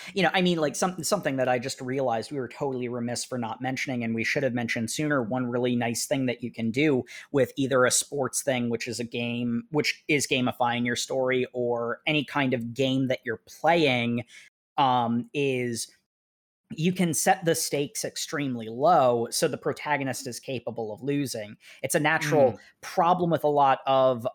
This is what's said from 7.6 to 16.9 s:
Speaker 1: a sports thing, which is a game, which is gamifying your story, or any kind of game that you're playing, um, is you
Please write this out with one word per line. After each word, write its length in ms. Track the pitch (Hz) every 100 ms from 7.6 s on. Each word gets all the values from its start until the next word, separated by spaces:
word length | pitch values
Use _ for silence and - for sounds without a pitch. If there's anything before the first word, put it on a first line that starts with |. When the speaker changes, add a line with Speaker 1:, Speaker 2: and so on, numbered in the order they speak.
| 131 131
Speaker 1:
a 60 | 123
sports 520 | - - 143 127 -
thing, 260 | - 127 120
which 160 | 117 -
is 140 | 113
a 40 |
game, 600 | 117 120 120 120 120 117 117
which 320 | 151 131 - -
is 220 | 147 -
gamifying 580 | 135 123 - 120 120 120
your 80 |
story, 540 | 117 - 135 127 127 120
or 480 | 123 120 120 117 117 -
any 160 | 151
kind 320 | 131 143 135
of 200 | 123 117
game 340 | 113 135 135 127
that 120 | 127
you're 180 | 123 110 -
playing, 760 | - 156 170 147 123 117 120 - - - _ _ -
um, 520 | 135 127 117 117 120
is 560 | 151 139 127 123 113 - _ _ _ _ _ _ _ - -
you 160 | 170